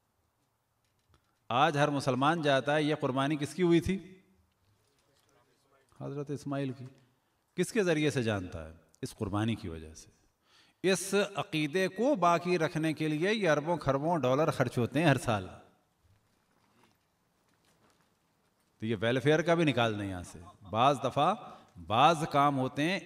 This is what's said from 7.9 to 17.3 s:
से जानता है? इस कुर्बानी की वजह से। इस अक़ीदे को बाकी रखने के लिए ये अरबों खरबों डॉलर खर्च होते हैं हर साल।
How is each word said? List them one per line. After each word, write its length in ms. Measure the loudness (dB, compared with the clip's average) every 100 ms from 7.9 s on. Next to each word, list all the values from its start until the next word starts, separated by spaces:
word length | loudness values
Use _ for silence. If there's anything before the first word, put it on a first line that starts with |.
| 2 2
से 120 | 0
जानता 360 | 0 -2 -4 -10
है? 120 | -12 -18 _ _
इस 80 | -12
कुर्बानी 420 | -8 -4 -2 -2 -2
की 140 | -6
वजह 240 | -12 -14 -18
से। 220 | -20 _ _ _ _ _ _ _
इस 300 | 0 0 0 0
अक़ीदे 720 | 0 -4 -4 -2 -2 0 -2
को 260 | 0 0 4
बाकी 400 | 4 4 2 0
रखने 340 | 0 0 -2
के 140 | -2 -2
लिए 240 | -2 -2
ये 160 | 0 2
अरबों 280 | 2 0 -2
खरबों 400 | 0 0 0 0
डॉलर 300 | 2 2 2
खर्च 260 | 0 0 0
होते 220 | 0 2
हैं 80 | 4
हर 100 | 2
साल। 240 | 0 -4 -6 -16 -20 _ _ _ _ _ _ _ _ _ _ _ _ _ _ _ _